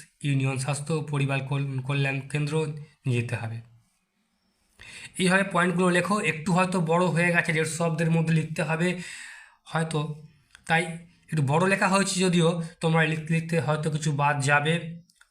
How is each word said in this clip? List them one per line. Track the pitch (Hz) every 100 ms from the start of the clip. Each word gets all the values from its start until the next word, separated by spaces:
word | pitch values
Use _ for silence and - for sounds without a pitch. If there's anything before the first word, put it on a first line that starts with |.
| - -
ইউনিয়ন | 143 135 135 131
স্বাস্থ্য | 151 139 -
ও | 160
পরিবার | 147 143 139 135
কল-, | 135 139 139 131
কল্যাণ | 131 139 139 135
কেন্দ্র | 131 151 147 156 151 151 - _ 135
নিয়ে | 120
যেতে | 117 113
হবে। | 113 113 - _ _ _ _ _ _ _ _ _ _ _ - - - -
এইভাবে | 185 190
পয়েন্টগুলো | 196 175 180 170 185
লেখো। | 175 180 208
একটু | 156 156 170
হয়তো | 175 185 185
বড় | 160 170 180
হয়ে | 156 175
গেছে, | 170 165
দেড়শো | 156 160
শব্দের | - 170 160 160
মধ্যে | 165 156
লিখতে | 160 160 -
হবে | 151 160 180 180 - - - - - _
হয়তো, | - 160 160 151 151 - - _ _ - -
তাই | 165 170 165 - _ -
একটু | 156
বড় | 135 156 185
লেখা | 196 196
হয়েছে | 196 190 180
যদিও, | 185 175 165 170 - -
তোমরা | 165 165
লিখ-, | 156 156 156
লিখতে | 165 160 165
হয়তো | 135 151 160
কিছু | 147 160
বাদ | 143 143 143
যাবে। | 135 147 156 170 170 - _ _ _